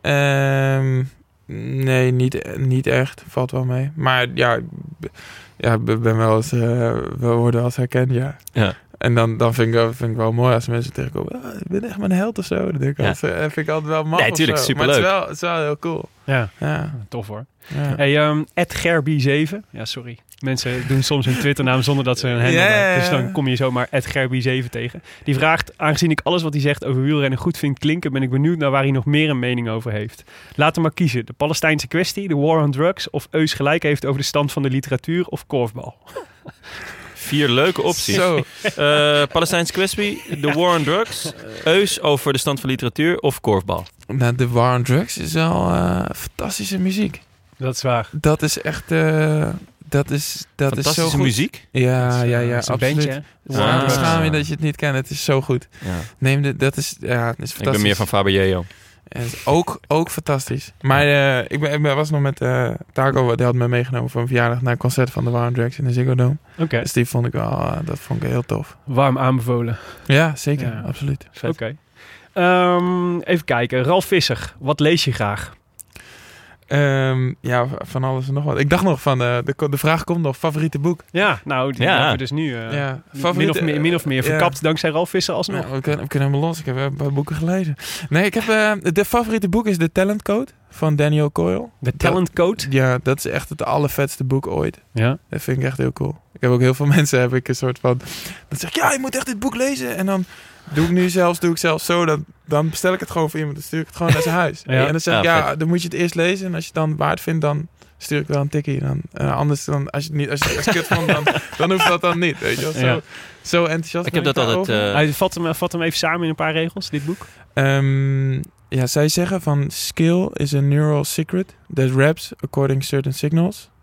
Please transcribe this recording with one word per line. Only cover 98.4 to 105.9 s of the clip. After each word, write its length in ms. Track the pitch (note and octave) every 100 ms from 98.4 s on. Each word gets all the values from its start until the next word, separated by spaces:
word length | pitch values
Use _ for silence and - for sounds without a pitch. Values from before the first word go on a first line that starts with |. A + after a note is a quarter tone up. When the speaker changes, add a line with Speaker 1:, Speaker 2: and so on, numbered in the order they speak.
| -
Speaker 1:
dan 100 | C#3+
zeg 120 | E3+
ik, 60 | -
"Ja, 160 | -
je 60 | C#4
moet 180 | C4 C4
echt 100 | C4+
dit 120 | G#3+
boek 180 | B3+ A#3
lezen." 400 | C4 C4+ B3+ -
En 100 | F#3+
dan 180 | G3 F3+ - - - -
doe 100 | D3
ik 60 | E3
nu 180 | F3+ F3+
zelfs, 320 | F3+ F3 E3+
doe 100 | F3
ik 60 | E3
zelfs 260 | F3 D#3
zo, 200 | - F3
dan, 200 | E3+ D3+ - -
dan 240 | - D3 D#3+
bestel 220 | D#3 F#3
ik 80 | F#3
het 100 | -
gewoon 200 | F3 D#3
voor 80 | D#3
iemand, 180 | D3+ C#3+
dan 80 | -
stuur 140 | D#3+
ik 60 | D#3
het 100 | -
gewoon 160 | E3+
naar 100 | D#3
zijn 120 | E3
huis. 280 | E3 E3 -
Speaker 3:
<laughs> 20 | -
Ja. 200 | C3 C3+
Speaker 1:
En 40 |
dan 80 | D#3+
zeg 180 | E3+ A2+
ik, 60 |
Speaker 2:
Ja, 120 | E3 E3
Speaker 1:
"Ja, 120 | C#3
Speaker 2:
vet. 100 | C#3+
Speaker 1:
dan 100 | D#3+
moet 140 | F3
je 60 |
het 80 | E3+